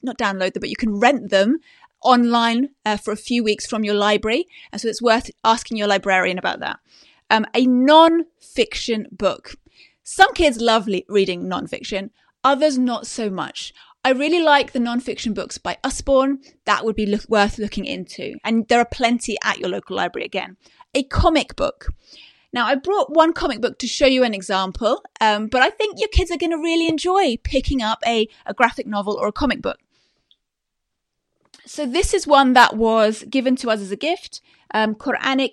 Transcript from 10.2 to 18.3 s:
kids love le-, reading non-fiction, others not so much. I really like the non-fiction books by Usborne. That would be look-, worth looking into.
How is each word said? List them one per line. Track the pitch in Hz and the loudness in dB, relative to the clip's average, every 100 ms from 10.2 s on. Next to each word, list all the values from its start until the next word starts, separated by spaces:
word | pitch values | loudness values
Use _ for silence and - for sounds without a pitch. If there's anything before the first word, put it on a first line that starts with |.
| 381 | 4
kids | - 311 226 | 4 2 2
love | 233 226 202 | 2 2 0
le-, | 180 - | -4 0
reading | 202 190 175 180 | 0 0 -2 -6
non-fiction, | 185 - - - 196 196 - _ _ | -6 -8 -10 -8 -8 -10 -16 _ _
others | 262 277 311 262 | 0 2 2 2
not | 247 233 - | -2 -4 -8
so | - 214 | -6 -6
much. | 185 139 - - - - _ | -6 -8 -10 -16 -18 -20 _
I | 262 | 0
really | 254 302 349 | 0 2 2
like | 320 285 262 | 4 4 2
the | 254 | -2
non-fiction | 240 240 254 - 233 | -2 -4 -6 -6 -6
books | 196 - - | -6 -8 -8
by | - - | -8 -6
Usborne. | 269 - - 269 269 277 - _ - | -6 -4 2 2 2 -2 -8 _ -2
That | 208 | 0
would | 226 214 | 0 -2
be | 208 | -2
look-, | 208 - | -2 0
worth | 220 202 214 | 2 2 0
looking | 202 - - | -6 -6 -8
into. | 185 180 - 151 | -8 -10 -12 -12